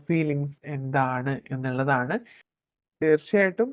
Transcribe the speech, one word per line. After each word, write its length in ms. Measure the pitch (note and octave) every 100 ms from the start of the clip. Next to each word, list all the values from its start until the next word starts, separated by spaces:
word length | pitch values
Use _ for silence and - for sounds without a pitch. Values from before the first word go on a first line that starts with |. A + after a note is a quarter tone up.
ഫീലിങ്സ് 540 | - E3 D#3 C#3+ C#3+ C#3+ -
എന്താണ് 680 | C#3+ C3+ C#3 C3 B2+ B2+ C3+ -
എന്നുള്ളതാണ്. 680 | C3 C3 B2+ C3+ C3 B2+ G#3+ A#3+ - _ _ _ _ _ _
തീർച്ചയായിട്ടും 680 | D#3 D#3 - G3+ F#3+ F3+ B3